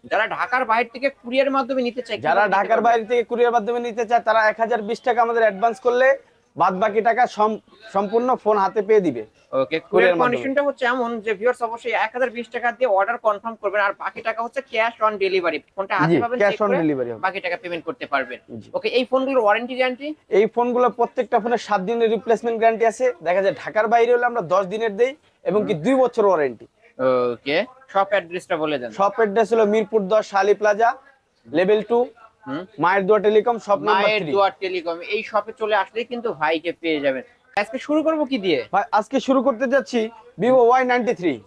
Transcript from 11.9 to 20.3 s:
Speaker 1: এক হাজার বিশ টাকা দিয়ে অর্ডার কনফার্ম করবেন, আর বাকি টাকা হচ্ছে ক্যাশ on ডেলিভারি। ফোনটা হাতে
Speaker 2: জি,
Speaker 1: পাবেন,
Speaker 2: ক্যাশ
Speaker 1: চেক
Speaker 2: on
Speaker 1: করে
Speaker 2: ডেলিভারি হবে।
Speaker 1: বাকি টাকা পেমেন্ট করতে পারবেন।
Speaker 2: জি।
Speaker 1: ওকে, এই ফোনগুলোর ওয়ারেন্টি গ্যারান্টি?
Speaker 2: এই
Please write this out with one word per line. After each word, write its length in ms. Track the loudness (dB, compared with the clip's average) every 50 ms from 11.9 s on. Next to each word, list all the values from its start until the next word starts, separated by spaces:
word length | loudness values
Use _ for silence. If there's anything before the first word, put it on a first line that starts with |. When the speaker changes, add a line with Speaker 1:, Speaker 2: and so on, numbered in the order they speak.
| -2 -2 -2
Speaker 1:
এক 60 | -2 -2
হাজার 140 | -4 -4 -4
বিশ 180 | -4 -10 -12 -10 -10
টাকা 120 | -4 -4 -4 -2
দিয়ে 120 | _ 0 2 2
অর্ডার 200 | 2 2 0 -2 -2 0
কনফার্ম 280 | -2 -2 -2 -6 -12 -12 -6
করবেন, 200 | -6 -2 0 0
আর 120 | 0 0 -2 _ -8
বাকি 180 | -8 -8 -6
টাকা 180 | -6 -6 -4 -4 -8
হচ্ছে 160 | -6 _ -10 -10 _
ক্যাশ 220 | -4 -2 -2 -2 -2 0 -2
on 80 | -2 0 0 -2
ডেলিভারি। 360 | 0 0 0 0 -2 -4 -4 -10 _ _
ফোনটা 200 | -10 -6 -4 0 0
হাতে 120 | 2 2
Speaker 2:
জি, 60 | 2 2 2
Speaker 1:
পাবেন, 140 | 0 0 0
Speaker 2:
ক্যাশ 120 | 0 0
Speaker 1:
চেক 100 | 2 0
Speaker 2:
on 80 | 0 0
Speaker 1:
করে 120 | 0 0 0
Speaker 2:
ডেলিভারি 260 | 0 0 -2 -4 -6
হবে। 100 | -6 -4 -4
Speaker 1:
বাকি 120 | -4 -4 -4 -6
টাকা 120 | -6 -6 -6
পেমেন্ট 220 | -8 -8 -8 -8 -8
করতে 200 | -10 -10 _ -8 -4 -2
পারবেন। 260 | -2 -2 -4 -10 -16 _ _ -16 -16
Speaker 2:
জি। 80 | -16 -10 -10
Speaker 1:
ওকে, 140 | -6 -6 -2 0
এই 60 | 0 0 0
ফোনগুলোর 340 | 0 0 0 2 0 2 4
ওয়ারেন্টি 300 | 4 2 2 0 -6 -4 -2
গ্যারান্টি? 280 | -2 -2 -2 -6 -10 -12 -12 _ _
Speaker 2:
এই 160 | _